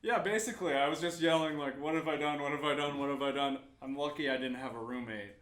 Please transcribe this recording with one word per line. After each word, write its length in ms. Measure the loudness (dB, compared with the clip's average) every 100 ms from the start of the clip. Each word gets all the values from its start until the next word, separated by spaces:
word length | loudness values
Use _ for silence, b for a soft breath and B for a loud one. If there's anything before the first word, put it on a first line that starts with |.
Yeah, 160 | 0 0
basically, 540 | 2 0 0 -2 0
I 140 | 4 4
was 120 | 2
just 200 | -2 2
yelling, 380 | 4 4 2 -2
like, 220 | -4 -2
What 140 | 0
have 120 | 0 0
I 100 | 0
done? 240 | 0 0
What 120 | -2
have 120 | 0
I 100 | 2
done? 240 | 2 0 0
What 120 | -2
have 120 | 0
I 100 | 0
done? 260 | 2 0 0 -8 -14
I'm 140 | -8 -2
lucky 340 | -2 0 0
I 60 | 0
didn't 180 | -2
have 200 | -4 -6
a 40 | -6
roommate 560 | -6 -6 -6 -8 -8 -14